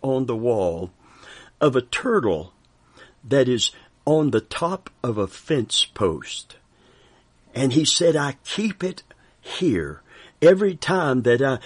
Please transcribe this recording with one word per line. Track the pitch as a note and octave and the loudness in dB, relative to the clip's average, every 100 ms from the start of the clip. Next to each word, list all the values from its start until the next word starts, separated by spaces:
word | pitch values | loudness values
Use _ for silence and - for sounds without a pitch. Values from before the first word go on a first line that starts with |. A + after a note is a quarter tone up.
on | C3+ C3 B2+ | -4 -2 -2
the | A2+ | -2
wall | A#2+ A2 F#2 E2 F2+ - _ - - - - _ | 0 0 0 -2 -8 -12 _ -20 -20 -20 -20 _
of | D3+ | 0
a | B2+ | 2
turtle | B2 - C4 A3 A#2 E2 F2 - _ _ _ - - _ | -2 -4 -2 0 0 -2 -6 -18 _ _ _ -20 -20 _
that | A#2 C#3 B2+ | 0 2 2
is | B2 - - - _ | 2 -2 -6 -18 _
on | - D#3 D3+ | 0 2 2
the | C3+ | 0
top | - - E3+ F#3 - - | -2 -4 -4 -4 -10 -10
of | B2+ G#2+ | -6 -4
a | G2 | -6
fence | - - D#3 A2 - - | -8 -4 -2 -2 -2 -2
post. | - G2 D#2+ - - - - _ _ _ _ _ _ _ _ _ | 0 -2 -2 -8 -14 -16 -20 _ _ _ _ _ _ _ _ _
And | - C3+ | -4 0
he | B2+ D3 | 2 2
said, | - E3+ D3+ | 2 2 2
"I | C#3+ C3 | -2 -6
keep | - - A3 F#3+ | -10 -4 -4 -4
it | F#3 F3+ - - _ _ | -8 -8 -16 -20 _ _
here | - - F3+ G2+ C#2+ D2 - - - _ | -14 -4 -2 -2 -4 -10 -20 -20 -20 _
every | D#3 F#3+ G3+ | 6 6 4
time | F3 - F#3 D#3 C3 | -2 -2 0 0 0
that | A#2+ A#2+ | 2 2
I, | C3+ B2+ | 2 -2